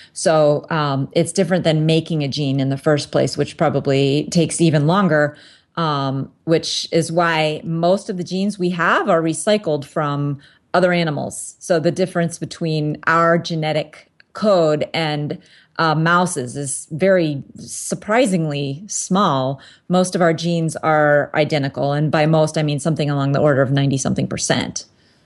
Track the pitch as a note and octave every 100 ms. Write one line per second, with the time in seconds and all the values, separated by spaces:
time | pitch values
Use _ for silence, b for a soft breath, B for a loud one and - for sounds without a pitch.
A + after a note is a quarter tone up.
0 | B - F3+ D#3 D3 D3 - E3 D3 C3+
1 | C#3 E3+ E3+ - E3 F3+ E3 D#3 D#3 D#3+
2 | D#3+ D#3+ C#3 C#3+ C#3 C3+ C3+ C3+ D#3+ D3
3 | - C#3+ C3 - C#3+ - D3+ C#3 C#3 C3+
4 | C#3 D3 - F3 D#3+ - E3+ D#3 D3 F#3+
5 | F#3 D3+ D3 B B B _ - D#3+ C#3+
6 | C3+ C3+ - _ - D#3+ - - - E3
7 | D#3+ E3 E3+ D#3+ D#3 D3+ E3+ E3 E3+ G3+
8 | - F3+ F3 F3+ G3+ G3 F3+ F3 E3+ C4+
9 | D#4 E3 D#3+ D#3 G#3+ G#3 F3 D3 C3+ E3
10 | D3 C#3+ C#3+ C#3 B B _ F3+ F3+ F3
11 | E3 C3+ B2 - - - - E3 E3 E3
12 | F#3 F3+ E3+ - D#3+ - E3 D#3 D3+ D3
13 | - E3 E3 E3+ E3+ D#3+ D#3 D3+ D3 -
14 | _ _ _ - G#3+ F#3 D#3+ D3+ - E3
15 | D#3 D3 D3 F3+ b b b - D#3+ D#3
16 | D#3+ F3 F3+ D3 B2 C#3 C#3 - - D#3+
17 | F#3+ F#3 D#3 C#3 - - A2+ - - -
18 | - A3+ A#3 F#3 D#3 C#3+ C#3 C#3+ G#3 -
19 | - F#3 F#3+ C3+ C3 C#3 B B - F3+
20 | F3+ F3 E3+ E3 E3+ E3+ D#3+ - D#3+ D3+
21 | D3 D3 - D3 C#3+ D3 C3+ C3+ C#3 C#3+
22 | D3+ D#3+ D#3 D#3+ D#3 D#3+ D3+ C#3+ E3+ D3+
23 | D3 C#3+ C#3 C#3 D3 C3+ C3+ C#3 C3+ C3
24 | - - - - - A#2+ - - - b
25 | b b